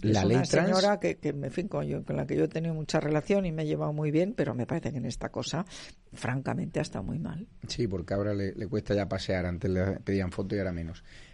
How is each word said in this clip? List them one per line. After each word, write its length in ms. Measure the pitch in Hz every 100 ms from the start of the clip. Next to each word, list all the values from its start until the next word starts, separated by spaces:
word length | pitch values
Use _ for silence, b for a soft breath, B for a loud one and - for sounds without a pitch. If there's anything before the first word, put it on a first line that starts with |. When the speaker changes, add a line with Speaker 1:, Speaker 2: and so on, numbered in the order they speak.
Speaker 1:
Es 80 | 107
Speaker 2:
la 120 | 107 98
ley 100 | 123
Speaker 1:
una 80 |
Speaker 2:
trans. 240 | 131 151 175
Speaker 1:
señora 320 | 185 196 208
que, 160 | - -
que, 120 | 151
en 200 | 143 135
fin, 160 | - 196
con, 180 | 147 147
yo, 180 | 143
con 120 | 139 143
la 100 | 139
que 100 | 143
yo 80 |
he 40 | 156
tenido 260 | 160 165
mucha 260 | 156 151 160
relación 460 | 151 151 - 202 185
y 60 |
me 100 | 160
he 40 | 156
llevado 280 | 151 156
muy 160 | 151 151
bien, 240 | 156 180 247
pero 180 | 147
me 120 | 120 117
parece 260 | 165 120
que 60 | 139
en 80 | 113
esta 240 | - 117
cosa, 340 | - - 151 202 B B B -
francamente, 640 | - - 131 131 127 - -
ha 40 |
estado 200 | 151 -
muy 160 | 98 160
mal. 300 | - - 220 - -
Speaker 2:
Sí, 200 | - 90
porque 240 | 92 82
ahora 220 | 101 101
le, 180 | 104 98
le 120 | - 98
cuesta 260 | 107 -
ya 140 | 101 92
pasear, 380 | 95 - 92 87
antes 240 | 87 98
le 300 | 92 92 92
pedían 300 | - 98 90
foto 240 | - 95
y 40 | 104
ahora 140 | 92
menos. 300 | 87 82 85 - B B